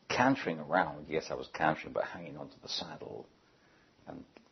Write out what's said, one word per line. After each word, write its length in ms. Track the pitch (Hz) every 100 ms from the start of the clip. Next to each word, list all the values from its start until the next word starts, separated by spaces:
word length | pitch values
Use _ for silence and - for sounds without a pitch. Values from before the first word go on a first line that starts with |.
| -
cantering 500 | - 123 135 - 78
around. 480 | 71 85 85 73 80
Yes, 180 | 78 -
I 40 |
was 140 | 65 65
cantering, 380 | - 78 78 -
but 120 | -
hanging 320 | - - 80 73
onto 180 | 69 -
the 60 | -
saddle 580 | - 82 - - 55 - _ _ _ _ _ _ _ -
and, 180 | - - - -